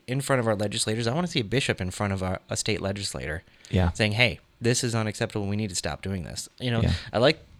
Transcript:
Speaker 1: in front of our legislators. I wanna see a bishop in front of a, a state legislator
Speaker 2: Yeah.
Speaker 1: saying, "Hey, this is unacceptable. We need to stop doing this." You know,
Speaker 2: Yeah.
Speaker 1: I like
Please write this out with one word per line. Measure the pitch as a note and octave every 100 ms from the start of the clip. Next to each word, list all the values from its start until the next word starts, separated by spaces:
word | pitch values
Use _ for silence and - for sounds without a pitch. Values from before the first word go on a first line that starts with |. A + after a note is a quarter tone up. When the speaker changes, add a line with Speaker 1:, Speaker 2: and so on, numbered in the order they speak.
| -
Speaker 1:
in | C3+
front | C#3 C3
of | A2+
our | G2+
legislators. | G#2 A2 - A2+ A#2
I |
wanna | D3 F3+
see | -
a |
bishop | G2 B2+ - G2
in | F#2
front | - G2+
of | F#2+
a, | F#2 F#2 -
a | G#2
state | - G2+
legislator | F#2+ G2+ F#2+ C#2 C2+ D#2 - - -
Speaker 2:
Yeah. | F#2 F2
Speaker 1:
saying, | - G#2+
"Hey, | G#2+ A#2 D2 _ _
this | A#2 B2
is | B2 A2+
unacceptable. | G#2+ - A2+ G#2+ G2
We | G#2
need | G#2+
to | F2+
stop | E2+ C#2+
doing | F#2+ F#2+
this." | C2 - - -
You | B2+
know, | A#2
Speaker 2:
Yeah. | E2+ F2 -
Speaker 1:
I | A2
like | C3+ - -